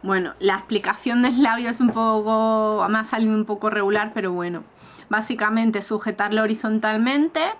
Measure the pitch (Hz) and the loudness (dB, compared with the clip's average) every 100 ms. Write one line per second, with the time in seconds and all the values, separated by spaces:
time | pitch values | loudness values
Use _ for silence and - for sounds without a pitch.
0 | 185 190 175 - 202 190 - 214 208 208 | 0 -2 -2 -2 0 0 -2 -4 -2 -4
1 | 262 240 247 247 269 226 240 240 240 226 | 0 2 2 4 2 2 -2 2 2 2
2 | 226 220 214 220 220 220 214 214 185 220 | 2 2 2 2 2 2 2 0 0 -2
3 | 220 233 220 214 214 208 214 214 202 208 | -2 0 2 2 0 -2 -2 0 0 0
4 | 214 220 190 180 175 175 - - - - | -2 -4 -4 -4 -4 -8 -12 -20 -20 -20
5 | - 214 220 240 214 220 226 214 202 214 | -4 -4 -2 -2 0 2 2 0 -4 -4
6 | 214 202 202 214 220 220 220 220 220 220 | -4 -4 -2 0 0 -2 -2 -2 0 0
7 | 240 277 320 311 339 | 0 2 0 0 -4